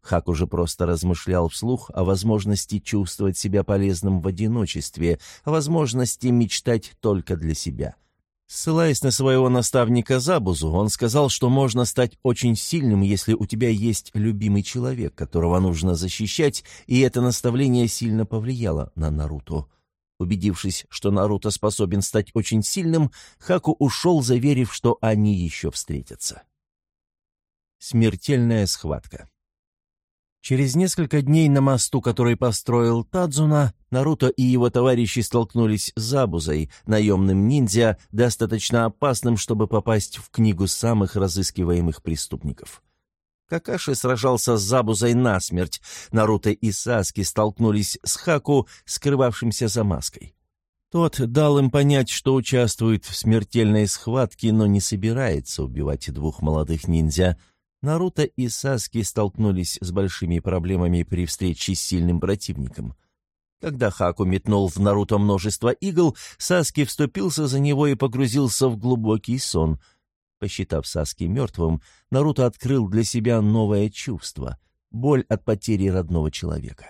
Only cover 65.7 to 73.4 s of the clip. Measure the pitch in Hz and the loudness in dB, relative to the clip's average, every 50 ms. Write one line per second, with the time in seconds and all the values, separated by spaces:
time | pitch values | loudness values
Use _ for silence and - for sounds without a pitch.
65.7 | 123 _ - 196 165 170 175 151 - - - - - _ - - 180 180 151 - | -2 _ -4 -2 2 2 2 2 2 -2 -16 -20 -14 _ -2 0 0 0 0 0
66.7 | - 147 143 - - - 151 127 _ 196 196 180 139 156 151 131 131 139 139 147 | 0 -2 -2 -2 0 -2 -2 -2 _ -4 -4 -2 -2 -2 -2 -2 0 0 2 2
67.7 | 143 135 151 143 135 110 139 131 110 127 139 117 110 143 139 120 - - 139 127 | 2 2 2 0 2 0 0 -2 0 0 -2 0 2 0 0 0 0 2 0 0
68.7 | 117 104 110 123 127 120 110 107 110 101 - - 120 131 - - - 85 80 80 | 0 -2 0 0 0 2 2 0 0 0 0 -4 -4 -4 -4 -2 0 0 2 0
69.7 | 78 - _ _ _ _ _ _ _ _ _ _ _ _ - 98 - - 95 _ | 0 -2 _ _ _ _ _ _ _ _ _ _ _ _ -8 -8 -6 -6 -6 _
70.7 | - 76 - - - 82 73 - - _ 92 85 98 135 131 107 - - 82 80 | -4 -6 -6 -4 -4 -4 -4 -4 -6 _ -4 -2 -2 -2 -4 -4 -2 -2 0 0
71.7 | 80 78 _ _ _ _ _ _ - 131 143 156 139 - 127 117 - _ - 120 | 0 -2 _ _ _ _ _ _ 0 2 2 2 2 2 0 0 0 _ -4 -2
72.7 | 139 131 110 90 98 113 113 - - 120 110 120 117 113 | 0 0 0 0 0 0 0 0 -2 -2 0 2 2 2